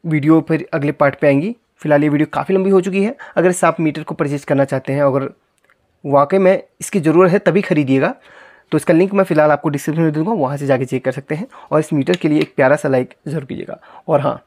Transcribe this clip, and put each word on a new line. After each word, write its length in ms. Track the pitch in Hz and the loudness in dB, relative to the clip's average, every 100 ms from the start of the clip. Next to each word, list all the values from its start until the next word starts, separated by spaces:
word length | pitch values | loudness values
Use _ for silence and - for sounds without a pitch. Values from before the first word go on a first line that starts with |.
| 170 | -2
वीडियो 360 | 156 143 160 | -2 4 2
पर, 220 | 156 160 - | 2 -4 -2
अगले 180 | 160 143 | -4 -4
पार्ट 240 | 143 143 135 | 0 0 2
पे 120 | 147 | 2
आएंगी। 280 | 139 180 240 _ _ | 2 0 -8 _ _
फिलहाल 260 | 151 147 | 0 2
ये 60 | 151 | 2
वीडियो 180 | 143 151 | 0 0
काफ़ी 220 | 139 143 190 | -4 -2 0
लंबी 140 | 190 | 2
हो 120 | 190 | 2
चुकी 220 | 185 190 | 0 -2
है। 140 | 202 262 - - | -2 -4 -8 0
अगर 140 | 175 | 0
इस 140 | 180 | 2
आप 160 | 170 160 | 0 0
मीटर 240 | 160 147 | -2 -4
को 120 | 156 160 | -10 -6
परचेज 300 | 151 143 - | -4 -4 -2
करना 200 | 139 135 | 0 0
चाहते 280 | 139 - | -2 -4
हैं, 100 | 135 | 0
अगर 300 | 143 135 135 - _ _ _ _ _ _ 143 | 0 0 -6 -12 _ _ _ _ _ _ 0
वाकई 320 | 139 143 190 | 2 2 2
में 260 | 185 190 - _ | 2 2 -2 _
इसकी 180 | - 202 | -6 -2
ज़रूरत 320 | 156 160 185 | 2 4 4
है 80 | 196 | 4
तभी 220 | 185 156 | 2 0
खरीदिएगा। 520 | - 151 135 135 156 269 - - - _ _ | 0 -2 2 2 0 -4 -18 -20 -20 _ _
तो 60 | 156 | -4
इसका 160 | - | 2
लिंक 200 | 165 190 | 2 2
मैं 100 | 196 | 0
फ़िलहाल 280 | 190 156 151 | 0 2 2
आपको 180 | 143 160 | 2 0
डिस्क्रिप्शन 320 | 143 - 156 | -4 -4 0
में 100 | 165 | 0
दे 40 | 151 | 0
दूँगा, 160 | 160 | -4
वहाँ 260 | 226 127 143 | -2 -4 -4
से 80 | 139 | -2
जाके 200 | 131 131 | -2 0
चेक 200 | 131 131 | -4 -4
कर 60 | |
सकते 240 | 127 - 151 | -8 -8 -8
हैं। 120 | 240 - - | -8 -16 -4
और 80 | 151 | -2
इस 140 | 151 | 0
मीटर 220 | 151 139 175 | -2 0 -2
के 140 | 165 | 0
लिए 120 | 151 | 0
एक 140 | 156 - | -2 0
प्यारा 200 | 131 147 | 2 2
सा 140 | 151 | 0
लाइक 240 | 131 127 - - | -2 -2 -10 -10
ज़रूर 180 | 156 135 | -8 -8
कीजिएगा 340 | - - - - - - | -12 -12 -14 -18 -20 -2
और 140 | 151 | 0
हाँ 140 | 139 - | 0 -6